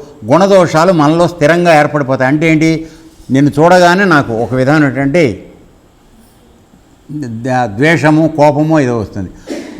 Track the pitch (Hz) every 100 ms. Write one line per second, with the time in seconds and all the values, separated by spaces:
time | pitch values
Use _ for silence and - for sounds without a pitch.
0 | - - 107 156 190 196 156 156 180 170
1 | 147 165 170 - 147 170 175 151 147 147
2 | 131 131 131 151 165 156 160 160 - -
3 | - - - 135 143 143 170 180 175 185
4 | 196 151 113 110 113 127 131 156 143 123
5 | 139 170 135 90 - - _ _ _ _
6 | _ _ _ _ _ _ _ _ _ _
7 | - 151 127 113 127 127 120 101 156 160
8 | 156 156 160 151 151 143 156 156 123 117
9 | 98 104 90 - - - -